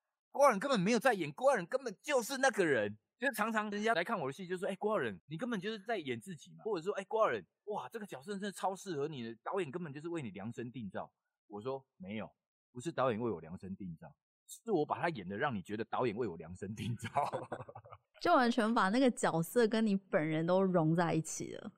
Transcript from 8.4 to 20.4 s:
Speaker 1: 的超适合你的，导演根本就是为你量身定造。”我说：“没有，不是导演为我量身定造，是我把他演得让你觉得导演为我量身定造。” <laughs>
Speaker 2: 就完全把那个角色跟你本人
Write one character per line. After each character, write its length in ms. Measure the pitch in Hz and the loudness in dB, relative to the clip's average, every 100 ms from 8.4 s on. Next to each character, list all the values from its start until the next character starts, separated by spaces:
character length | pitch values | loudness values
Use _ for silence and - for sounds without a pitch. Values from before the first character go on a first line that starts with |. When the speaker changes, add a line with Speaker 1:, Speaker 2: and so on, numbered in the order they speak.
Speaker 1:
的 120 | 202 | -6
超 220 | - 196 | -4 -4
适 220 | 190 - 151 | -4 -4 -4
合 120 | 147 | -4
你 140 | 147 | -4
的， 140 | 113 113 | -8 -8
导 180 | 156 185 | -4 -4
演 100 | 156 | -4
根 120 | 175 | -6
本 100 | 170 | -8
就 80 | 139 | -8
是 80 | 170 | -6
为 120 | 170 | -6
你 100 | 120 | -6
量 220 | 92 104 | -8 -8
身 180 | 117 120 | -8 -8
定 200 | 127 104 | -8 -8
造。” 200 | 104 78 _ _ _ _ | -8 -8 _ _ _ _
我 120 | 104 | -10
说 240 | 120 135 - - | -8 -8 -10 -16
：“没 200 | 95 107 | -10 -10
有， 140 | 92 _ _ _ _ | -10 _ _ _ _
不 80 | 123 | -10
是 100 | 165 | -4
导 200 | 143 131 | 0 0
演 80 | 107 | 2
为 100 | 120 | -2
我 100 | 87 | -4
量 160 | 80 92 | -8 -12
身 180 | 95 95 | -10 -10
定 200 | 92 156 | -10 -12
造， 180 | 143 - _ _ - | -16 -20 _ _ -20
是 260 | - - | -12 0
我 120 | 180 | 2
把 160 | 147 107 | 2 0
他 80 | 170 | -2
演 180 | 139 87 | -2 -6
得 100 | 101 | -2
让 160 | 143 | -2
你 80 | 107 | -2
觉 140 | 85 107 | -4 -6
得 80 | |
导 220 | 110 101 123 | -4 0 0
演 80 | 104 | 0
为 100 | 113 | -4
我 100 | 85 | -6
量 180 | 80 92 | -10 -10
身 180 | 98 | -8
定 200 | 107 104 117 | -6 -6 -6
造。” 120 | - | -4
<laughs> 1080 | 143 143 131 123 - - - - - _ - | -2 -2 -4 -8 -12 -12 -18 -20 -20 _ -4
Speaker 2:
就 140 | 339 | 4
完 160 | 320 240 | 4 4
全 220 | 240 214 | 2 2
把 160 | 233 190 | 4 4
那 100 | 240 | 4
个 120 | 269 | 4
角 320 | - 185 160 | 4 2 2
色 260 | 170 240 220 | 2 4 4
跟 180 | 220 226 | 4 2
你 80 | |
本 320 | 196 - 185 156 | 2 2 0 2
人 200 | 156 | 2